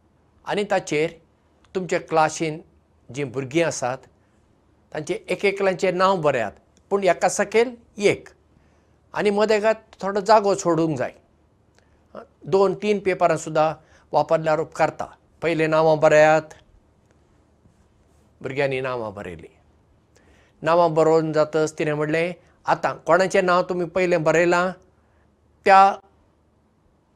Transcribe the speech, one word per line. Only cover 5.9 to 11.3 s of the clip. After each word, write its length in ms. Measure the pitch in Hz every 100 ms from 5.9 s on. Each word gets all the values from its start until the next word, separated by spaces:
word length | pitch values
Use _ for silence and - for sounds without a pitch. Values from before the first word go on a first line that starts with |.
| 180
नांव 180 | 190 190
बरेयात, 360 | 147 131 104 - _ _ -
पूण 140 | 202
एका 240 | 190 170 185
सकयल 460 | - 202 220 240 240 _ -
एक, 300 | 202 - - _ _ _ _ _ _ _ _
आनी 180 | - 196
मदेगांत 440 | 202 214 214 214 220 _ -
थोडो 180 | 190 202
जागो 340 | 190 220 202
सोडूंक 440 | 196 175 160 165 139
जाय। 160 | 110 - _